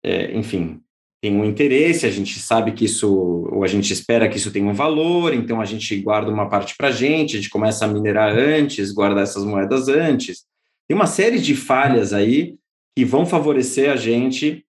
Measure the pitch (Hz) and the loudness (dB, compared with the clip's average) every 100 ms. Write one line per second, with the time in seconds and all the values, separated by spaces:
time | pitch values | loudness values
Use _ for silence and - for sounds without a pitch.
0 | 90 92 90 110 107 95 82 78 _ _ | 0 -2 -2 -4 -4 -4 -4 -8 _ _
1 | _ _ 107 101 107 104 143 131 165 170 | _ _ -2 0 0 0 2 4 2 2
2 | 117 101 95 - - 113 - 104 110 - | -2 -2 -6 -8 0 0 0 -2 -2 0
3 | 104 95 90 85 - 101 95 101 98 92 | 2 2 2 -2 -2 -2 0 0 0 -4
4 | - 117 110 104 104 101 101 101 151 156 | 0 2 2 -2 -4 -2 -2 0 0 0
5 | 165 175 170 131 117 113 101 110 - 101 | 0 2 0 -2 -2 -4 -4 -6 -6 -4
6 | 104 107 104 107 98 101 98 - 139 117 | 0 0 0 -2 0 -2 -4 -2 -2 0
7 | 135 160 151 107 98 - 107 107 107 104 | 0 2 0 -4 -4 -2 -2 0 -2 0
8 | 107 104 107 107 143 156 143 - 101 101 | 0 2 2 4 2 2 0 -2 -4 0
9 | 101 98 98 101 104 98 98 131 127 143 | 2 2 -2 -4 -4 -2 0 0 2 2
10 | 165 123 - - _ _ _ _ - 196 | 2 0 -4 -12 _ _ _ _ -4 2
11 | 180 - 220 233 135 135 - 131 139 120 | 2 2 2 2 0 -2 0 2 4 2
12 | 95 101 107 139 175 - _ _ _ - | 2 0 2 2 0 -10 _ _ _ -2
13 | 123 139 175 170 151 135 127 - 143 127 | 2 2 2 0 2 0 0 0 0 0
14 | 113 120 131 131 151 156 _ | 0 0 0 -2 -4 -4 _